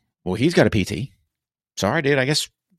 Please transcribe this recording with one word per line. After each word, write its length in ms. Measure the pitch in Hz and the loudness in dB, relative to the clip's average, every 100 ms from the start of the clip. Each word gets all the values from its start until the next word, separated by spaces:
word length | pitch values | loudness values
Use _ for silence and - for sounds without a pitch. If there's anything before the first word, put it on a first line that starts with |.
| _ _ | _ _
Well, 120 | 87 92 | -6 0
he's 180 | 160 | 2
got 140 | 175 107 | 4 4
a 20 | |
P 160 | 107 90 | 2 -2
T. 260 | 78 - _ _ _ _ _ _ - | -6 -8 _ _ _ _ _ _ -4
Sorry, 280 | 98 160 | -2 0
dude, 160 | 139 139 | 0 0
I 60 | 131 | 0
guess 220 | 151 - _ _ | -2 -4 _ _